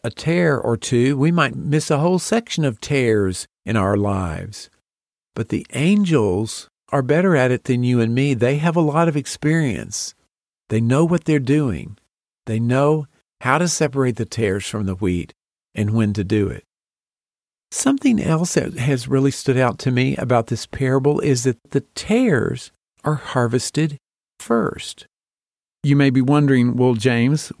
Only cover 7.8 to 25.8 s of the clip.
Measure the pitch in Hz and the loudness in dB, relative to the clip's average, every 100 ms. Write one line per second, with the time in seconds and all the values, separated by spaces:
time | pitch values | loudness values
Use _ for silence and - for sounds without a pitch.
7.8 | 123 123 113 120 143 123 120 143 165 170 | 2 2 2 2 0 2 0 2 0 2
8.8 | 151 151 165 147 131 - 147 165 147 82 | 2 2 0 0 -4 -4 0 0 0 -2
9.8 | 53 - - - _ _ _ _ - 110 | -6 -10 -10 -14 _ _ _ _ -4 -2
10.8 | 117 135 170 175 - 151 123 147 139 80 | 2 2 2 0 0 0 2 0 0 -4
11.8 | - 104 _ _ _ _ - 110 120 127 | -8 -16 _ _ _ _ -6 -2 0 2
12.8 | 143 156 147 _ _ _ 127 143 175 - | 2 0 -4 _ _ _ 0 0 0 0
13.8 | 151 135 131 113 113 - 107 98 - 107 | -2 0 -2 -2 -6 -2 -2 -2 -4 -4
14.8 | 98 92 98 87 - _ _ _ _ - | -4 -2 -2 -2 -4 _ _ _ _ -4
15.8 | 104 110 107 104 95 110 95 - - _ | -2 0 0 -2 0 0 0 -4 -14 _
16.8 | _ _ _ _ _ _ _ _ _ - | _ _ _ _ _ _ _ _ _ -4
17.8 | 269 277 277 220 160 160 175 - - 180 | 0 0 2 0 2 0 0 -2 -4 -2
18.8 | 127 131 123 135 139 - - 127 123 104 | -2 -2 0 0 0 0 -2 2 0 0
19.8 | 135 123 131 139 120 120 113 120 - - | -2 0 0 -2 0 0 0 -4 -6 -4
20.8 | 131 135 135 147 - 127 127 117 _ 143 | 0 2 2 0 0 0 0 -4 _ -4
21.8 | - - - 226 254 135 - 123 - _ | -4 -8 -2 0 2 2 0 -4 -10 _
22.8 | _ _ - 151 - 131 120 123 - - | _ _ -4 -4 -4 -2 0 0 -2 -2
23.8 | 156 143 _ _ _ - - 233 190 - | -4 -4 _ _ _ -14 -4 -2 -2 -6
24.8 | - - - _ _ _ _ _ _ _ | -12 -18 -20 _ _ _ _ _ _ _